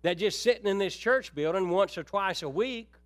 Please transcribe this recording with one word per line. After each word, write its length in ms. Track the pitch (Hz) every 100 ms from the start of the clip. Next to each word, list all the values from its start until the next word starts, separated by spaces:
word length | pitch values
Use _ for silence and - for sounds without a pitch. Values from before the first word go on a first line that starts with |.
that 140 | 170 175
just 260 | 208 -
sitting 240 | 233 226 202
in 100 | 196
this 180 | 190 -
church 380 | 226 262 -
building 360 | 143 151 185 185
once 280 | 180 196 -
or 60 |
twice 400 | 156 196 190 175
a 60 | 151
week 420 | 143 247 233 226 -